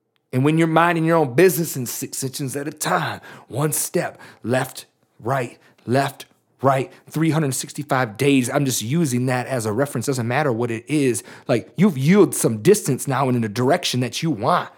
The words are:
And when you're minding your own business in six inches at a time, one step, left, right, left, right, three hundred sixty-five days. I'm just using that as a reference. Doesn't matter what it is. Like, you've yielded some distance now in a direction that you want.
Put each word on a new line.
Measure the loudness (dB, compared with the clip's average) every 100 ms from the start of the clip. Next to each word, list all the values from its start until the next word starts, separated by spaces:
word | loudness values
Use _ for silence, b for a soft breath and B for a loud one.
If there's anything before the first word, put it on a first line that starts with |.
| _ _ _
And | 0
when | 2 4
you're | 4
minding | 4 4 2
your | 2 2
own | 2
business | 4 4 4 -4 -6
in | -8
six | -8 -10 -8
inches | -8 -6 -8
at | -6 -8
a |
time, | -8 -2 -2 -2 -8 -14 B B
one | -2 -2
step, | -2 -2 -2 -4 -8 B B
left, | -2 -2 -2 -8 -20 _ _ _
right, | -4 -4 -4 -10 b b
left, | -2 0 0 -6 -18 _ _ _
right, | 2 2 0 B B
three | -2 0
hundred | 2 0
sixty-five | -4 -8 -10 -4 -2 -2 0
days. | 2 4 2
I'm | 0
just | 0 -2
using | -2 0 0 0 0
that | -2 -2
as | -4 -2
a |
reference. | -2 -2 -4 -4
Doesn't | -2 -2
matter | 0 0
what | 0 -2
it | -6 -4
is. | 0 0 0 -6 B B
Like, | -2 -2 2
you've | 2 4
yielded | 4 6 6
some | 2 -2 2
distance | 2 2 2 -4 -2
now | -2 0
in | 0
a | -2
direction | 0 0 0 0 -2
that | -4 -4
you | -4
want. | -2 0 0 -2